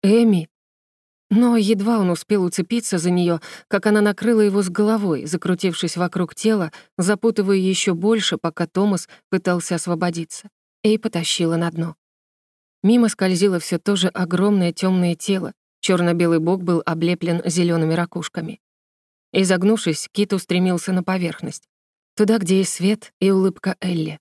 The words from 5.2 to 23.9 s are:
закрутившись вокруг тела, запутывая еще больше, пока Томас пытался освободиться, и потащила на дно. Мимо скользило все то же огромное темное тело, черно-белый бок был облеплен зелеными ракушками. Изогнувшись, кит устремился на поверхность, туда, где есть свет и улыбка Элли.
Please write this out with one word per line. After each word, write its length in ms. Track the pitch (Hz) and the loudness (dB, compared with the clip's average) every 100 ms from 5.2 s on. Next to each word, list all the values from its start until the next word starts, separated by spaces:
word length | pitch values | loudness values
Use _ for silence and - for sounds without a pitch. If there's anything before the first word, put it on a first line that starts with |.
закрутившись 720 | 151 175 175 180 190 165 175 - | -4 -6 -2 -2 -2 -2 -6 -2
вокруг 380 | 180 180 143 | -4 -2 -6
тела, 380 | - 220 220 160 - _ - | -2 0 0 -2 -8 _ -4
запутывая 580 | 180 208 233 220 196 196 | -2 0 0 0 0 2
еще 380 | 185 190 - | 2 0 0
больше, 420 | 170 196 226 190 156 | 0 0 0 0 -4
пока 300 | 170 - 170 | -4 -4 -4
Томас 420 | 185 202 185 - - _ | 0 0 0 -6 -20 _
пытался 460 | 185 185 175 - 170 | -2 0 -2 -2 -4
освободиться, 760 | - 170 175 170 160 - - _ _ _ | -4 -2 -2 -4 -10 -12 -20 _ _ _
и 160 | 214 214 | 0 0
потащила 580 | 220 170 170 - 170 170 | -2 -4 -4 -2 0 0
на 140 | 170 | -2
дно. 260 | 165 165 160 _ _ _ _ _ _ _ _ | -4 -8 -8 _ _ _ _ _ _ _ _
Мимо 260 | 190 240 226 | 2 4 2
скользило 500 | - 190 180 196 180 | 0 0 2 2 0
все 180 | - 170 | -4 -4
то 180 | - 196 | -2 0
же 120 | 185 | -2
огромное 680 | - 180 185 202 208 175 | -2 -2 0 2 2 0
темное 400 | 165 190 185 175 | -2 0 0 0
тело, 400 | 175 - 190 170 - _ _ | -2 -4 -4 -4 -12 _ _
черно-белый 580 | - 180 175 170 170 165 | -2 2 2 2 2 2
бок 260 | 160 190 | 2 -2
был 180 | 175 170 | 0 -2
облеплен 560 | - 165 170 175 165 170 - | -2 -2 -2 -2 -2 -2 -2
зелеными 480 | 165 175 170 160 | 0 0 0 0
ракушками. 680 | 165 175 175 165 - 165 - _ _ _ _ _ _ _ | 0 -2 -6 -10 -10 -12 -14 _ _ _ _ _ _ _
Изогнувшись, 800 | 190 190 185 190 220 - 151 - | 0 2 2 2 2 0 -4 -6
кит 220 | - 202 | -4 -2
устремился 580 | 190 - 180 185 175 - | -2 -2 0 0 0 -2
на 100 | 185 | -4
поверхность, 640 | 180 185 170 160 160 - _ _ _ _ _ | -2 -2 -4 -6 -12 -12 _ _ _ _ _
туда, 220 | - 208 226 | -2 2 2
где 220 | 175 190 | 2 2
есть 160 | 185 | 0
свет 400 | - 185 214 - _ | -2 -2 -2 -6 _
и 100 | 190 | 2
улыбка 460 | 190 190 185 190 190 | 4 2 -2 -6 -4
Элли. 380 | 185 | -4